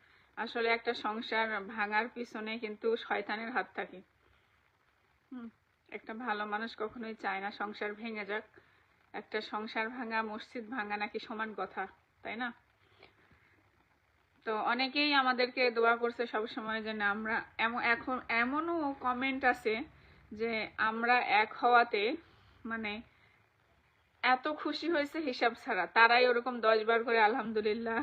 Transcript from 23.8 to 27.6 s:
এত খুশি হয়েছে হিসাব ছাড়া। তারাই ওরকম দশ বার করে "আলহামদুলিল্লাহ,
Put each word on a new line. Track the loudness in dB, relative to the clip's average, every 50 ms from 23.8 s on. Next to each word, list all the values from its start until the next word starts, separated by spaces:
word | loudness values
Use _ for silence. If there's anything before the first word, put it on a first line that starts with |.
| _ _ _ _ _ _ _ _ 2
এত | 4 4 4 2 -2 -2
খুশি | -2 -4 -4 -4 -4 -2 0
হয়েছে | 0 0 0 -2 -4 -6
হিসাব | -4 -4 0 2 2 0 0
ছাড়া। | -2 -4 -2 -2 0 0
তারাই | 2 6 8 8 8 8 8 6
ওরকম | 6 4 2 0 -2 -2 2
দশ | 4 4 4 4 4
বার | 4 2 2 2
করে | 4 4 6
"আলহামদুলিল্লাহ, | 6 6 4 2 -2 -2 -2 0